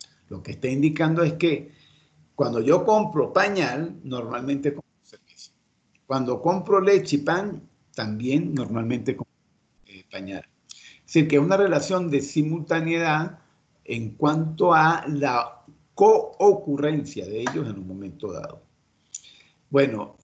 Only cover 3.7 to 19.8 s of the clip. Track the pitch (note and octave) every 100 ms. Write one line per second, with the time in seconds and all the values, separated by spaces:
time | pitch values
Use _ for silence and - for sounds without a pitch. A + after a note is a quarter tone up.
3.7 | C3+ E3+ - C3+ B2+ A2+ B2 C3 C#3 C#3+
4.7 | D3+ - _ _ G#2 _ _ - _ _
5.7 | _ _ _ - C3 B2 B2 E3 F#3+ A3
6.7 | G3+ F#3+ G3 - C#3+ C#3+ F3 G3+ E3+ -
7.7 | _ _ - G#2+ G#2+ B2 C#3+ E3+ C3+ G#2+
8.7 | A2+ A2+ A#2+ A2+ - - _ _ _ _
9.7 | _ _ F#2+ - F#2+ F#2+ F#2 - _ _
10.7 | - - - - E3+ D3+ C#3+ D#3+ G3 G3
11.7 | D#3 - F#3 F3 C#3 - D#3 D3+ E3 D3+
12.7 | E3 D#3+ E3 E3 D3+ E3 - _ _ _
13.7 | _ - A#2 A2 G#2+ C3+ D#3 D#3+ D#3+ F3+
14.7 | D#3+ D#3 C#3+ C#3 D3 C#3 B2 A#2 - -
15.7 | _ _ - G#3 A3 - - G3+ G3 D3+
16.7 | C#3 D3 D#3 - A2 F#2 G#2+ B2 D#3+ B2
17.7 | G2 F#2 F#2+ G2 - G#2 E2+ - - _
18.7 | _ _ _ _ - - - _ _ -
19.7 | C#3